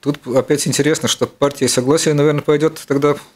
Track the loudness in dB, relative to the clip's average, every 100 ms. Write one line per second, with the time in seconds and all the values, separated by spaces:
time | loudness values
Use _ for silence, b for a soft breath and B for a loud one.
0 | -4 -6 -2 -2 0 0 0 0 0 0
1 | -2 -2 -4 0 -2 0 -2 0 0 0
2 | 2 2 2 0 0 0 0 -4 -4 0
3 | 0 -2 -6